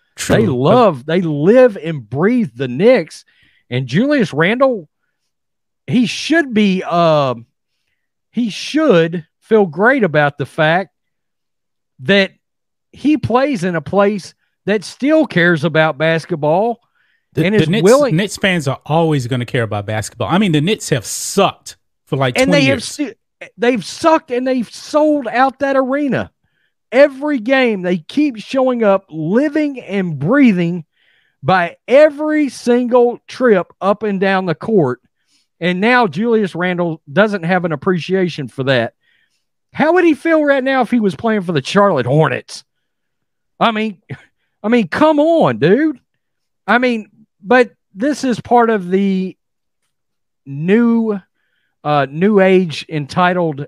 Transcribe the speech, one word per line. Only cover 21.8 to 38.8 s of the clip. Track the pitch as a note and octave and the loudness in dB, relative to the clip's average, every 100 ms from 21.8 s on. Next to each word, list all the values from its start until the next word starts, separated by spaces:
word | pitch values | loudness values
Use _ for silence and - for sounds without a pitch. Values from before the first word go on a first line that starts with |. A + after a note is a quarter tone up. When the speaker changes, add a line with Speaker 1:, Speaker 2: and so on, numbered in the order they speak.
| _ _ _ | _ _ _
Speaker 1:
for, | C#3 | -2
like, | C3 B2+ | -2 0
Speaker 2:
And | C4+ | 2
Speaker 1:
twenty | C#4+ | 2
Speaker 2:
they | C4+ | 2
have | C4+ | 0
Speaker 1:
years. | - | -6
Speaker 2:
su-, | - C#4 - _ _ F3 - | -8 -10 -10 _ _ -20 -4
they've | A#3 B3+ | -2 -2
sucked, | - - D#4+ D#4+ - | -4 -4 0 0 0
and | B3 B3+ | -4 -2
they've | C4 G#3 | -2 -4
sold | - - D4+ D4+ D4 A#3 | -10 -6 0 2 0 -2
out | A3 C4+ - | 0 0 0
that | C#4 C4+ | -2 0
arena. | C4 C#4 C#4+ D#3 F#2+ _ _ _ _ _ _ | 0 -2 -2 -2 -4 _ _ _ _ _ _
Every | A#3+ D4 C4 D4 C#4+ | 2 2 2 -6 -4
game, | G#3+ C4+ B3+ G#3 | 0 0 0 -2
they | F3+ F3+ | -2 -4
keep | - - D4+ A3 | -4 -2 -2 -4
showing | - C4+ C4 A#3+ | -6 -2 0 2
up, | G#3+ G3 - | 2 0 -2
living | D#3+ D#3 A3 D4+ D4 D4+ C4 | -8 -2 0 0 0 -4 -6
and | B2+ G3 F#3 D3 | -8 -6 -4 -4
breathing | C#3+ C#4 B3+ F3+ E3+ F3+ - _ _ _ _ _ | 0 4 4 4 0 -4 -10 _ _ _ _ _
by | C3 F#3 E3+ - - | -2 0 0 -6 0
every | B3+ D#4 C#4+ D4+ D4+ C#4+ | 4 4 2 -2 0 -2
single | - A#3+ A#3+ B3 B3 A#3+ A#3 - | -2 0 0 2 2 2 0 -12
trip | - B3+ F#3+ E3+ _ | -2 0 0 -2 _
up | F#3 G3+ | -2 -2
and | A3 G3 | -2 -2
down | G3 F#3+ F#3 | 0 0 -2
the | D3+ | -6
court. | - A3 C3+ B2 _ _ _ _ _ _ | -2 0 0 -2 _ _ _ _ _ _
And | E3+ F3+ | -4 -2
now | G#3+ B3+ A3 | 0 2 0
Julius | D#3 A#3 A3 G3 E3+ | -2 -2 0 -2 -4
Randle | F3+ F3 F3 D#3+ - | -4 -2 -4 -6 -4
doesn't | C#3 G#3+ G3+ | 0 0 0
have | E3 F#3 | -2 -2
an | F3 | -2
appreciation | D3 G3 F#3 C#3+ F#3+ F3+ D3+ B2+ | -4 -2 -2 -2 -2 -2 -4 -10
for | - | -6
that. | C3 B2+ | 0 0